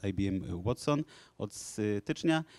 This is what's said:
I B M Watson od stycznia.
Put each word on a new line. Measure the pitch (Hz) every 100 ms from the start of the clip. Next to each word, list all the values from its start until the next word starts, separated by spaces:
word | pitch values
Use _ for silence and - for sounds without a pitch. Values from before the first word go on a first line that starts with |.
| 98
I |
B | 95
M | 98 95 - 85
Watson | 98 123 - 147 156 - - -
od | 107
stycznia. | - - - 107 101 - 151 170 160 156